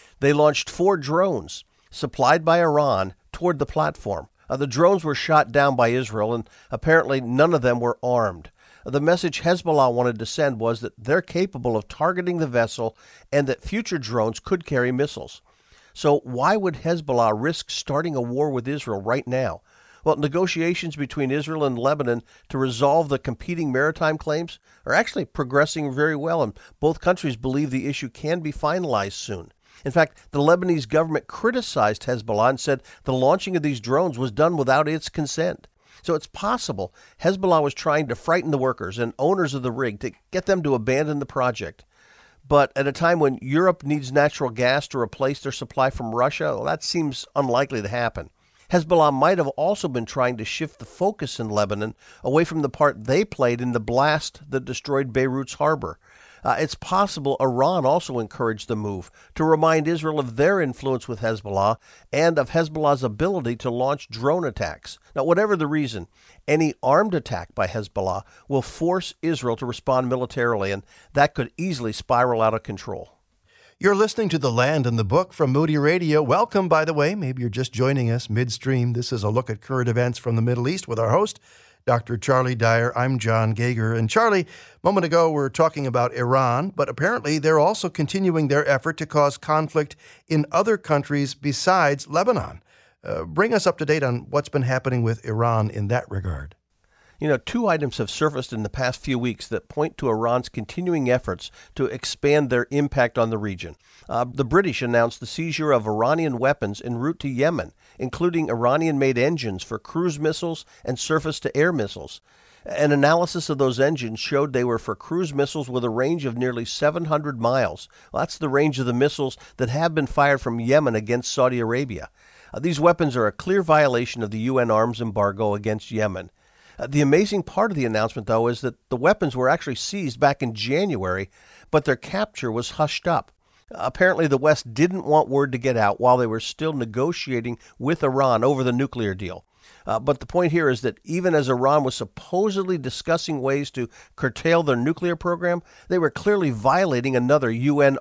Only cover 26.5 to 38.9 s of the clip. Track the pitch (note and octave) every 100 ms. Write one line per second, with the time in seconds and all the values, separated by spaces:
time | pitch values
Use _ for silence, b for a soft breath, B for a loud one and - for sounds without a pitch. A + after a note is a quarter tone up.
26.5 | - B _ D#3 D#3+ F3+ F#3 D3+ A2+ C3
27.5 | C#3 D3 C3 C#3 C3+ B2+ - D3+ F3 D#3
28.5 | - D3+ F#3 E3 G#2+ G2 - - F#2 -
29.5 | _ b b C#3 D#3+ D#3 - - C#3+ D3+
30.5 | F3+ F3+ D#3+ A2 D3+ E3 D3+ - - A3+
31.5 | B3 - C3+ G#2+ G#2+ - B2 A2+ G#2 B2
32.5 | C3+ - C3 B B - C3 C3 G3 F#3+
33.5 | F3 D3 B2 A2+ C#3+ F3+ B2 C3 G#2 E3
34.5 | D#3+ C3 C3+ D3+ D#3+ - - C#3+ - F3
35.5 | - _ _ b b - D#3 - - G#3
36.5 | A#3+ - G2 F#2 b b b E3+ F#3+ F#3+
37.5 | D#3+ C#3+ - D#3+ D3+ C3 A#2+ - F3 D3+
38.5 | C#3+ C3 - F#2